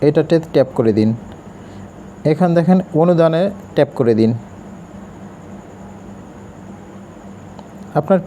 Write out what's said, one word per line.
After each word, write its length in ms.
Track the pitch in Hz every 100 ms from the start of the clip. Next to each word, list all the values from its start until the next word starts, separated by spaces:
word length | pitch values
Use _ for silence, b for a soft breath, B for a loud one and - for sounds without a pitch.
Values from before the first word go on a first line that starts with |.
এটাতে 380 | 147 156 151 165
ট্যাপ 280 | 160 147 127 -
করে 180 | 113
দিন। 200 | 107 107 113 - - - B B B B B - - 151
এখানে 300 | 156 180 170
দেখেন 240 | 165 185 -
অনুদানে 580 | 156 170 170 165 160 196 196 -
ট্যাপ 140 | - 139 -
করে 200 | 120 110
দিন। 180 | 113 117 - - - - - - - - - - - - - - - - - - - - - - - - - - - - - - - - - - - 151
আপনার 240 | - 185